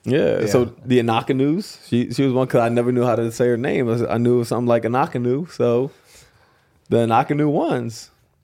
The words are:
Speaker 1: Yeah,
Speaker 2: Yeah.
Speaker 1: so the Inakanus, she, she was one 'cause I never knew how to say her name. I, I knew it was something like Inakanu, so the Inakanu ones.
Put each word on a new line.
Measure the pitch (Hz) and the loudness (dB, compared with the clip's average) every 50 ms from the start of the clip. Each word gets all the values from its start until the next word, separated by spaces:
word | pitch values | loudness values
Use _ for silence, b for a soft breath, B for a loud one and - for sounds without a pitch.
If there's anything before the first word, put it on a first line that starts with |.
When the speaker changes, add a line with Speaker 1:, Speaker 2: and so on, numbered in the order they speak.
| - | -4
Speaker 1:
Yeah, | - 127 160 - 151 - - - | -2 0 0 2 2 0 0 0
Speaker 2:
Yeah. | |
Speaker 1:
so | 104 101 127 123 117 - - - | 0 2 2 0 0 -4 -10 -4
the | 127 123 123 | 0 2 2
Inakanus, | 113 117 113 117 120 - 139 131 135 147 156 196 208 - - - - - | 2 2 0 0 0 -2 0 0 0 0 0 -2 -4 -8 -14 -18 -8 -4
she, | 120 120 120 - 117 | -2 -2 -2 -2 -2
she | - 139 | -2 0
was | 135 123 | 0 2
one | 131 131 | 0 0
'cause | 123 - 127 | 0 2 2
I | 117 117 | 2 2
never | 120 120 120 123 127 | 2 0 0 0 2
knew | 123 120 | 0 2
how | 123 113 | 2 2
to | 113 117 117 113 | 0 0 -2 -2
say | - 123 123 | 0 0 0
her | 120 | 0
name. | 113 127 151 - - 127 117 | 0 -2 -2 -2 -2 0 0
I, | 113 120 113 - 101 | 0 -2 -2 -2 0
I | 117 | 0
knew | 120 120 123 | 2 2 2
it | 123 | 2
was | 117 - | 0 0
something | 123 117 120 120 | -2 -2 0 2
like | 117 117 117 | 0 2 0
Inakanu, | 113 120 131 139 131 - 131 120 123 127 139 175 165 | 0 -2 -2 -2 -2 -2 -4 -2 -2 -2 -2 -4 -6
so | - - 123 120 117 120 131 147 - b b b b b b b b b b b b b b b b b _ - | -4 -2 0 2 2 0 -2 -4 -8 b b b b b b b b b b b b b b b b b _ 0
the | 123 117 | 0 2
Inakanu | 117 113 113 117 143 - 147 147 151 151 | 2 4 2 2 2 2 0 0 0 0
ones. | 143 180 311 320 - 127 117 113 110 - - - _ _ _ _ _ _ | 0 0 0 -2 -2 -4 -4 -6 -10 -14 -18 -20 _ _ _ _ _ _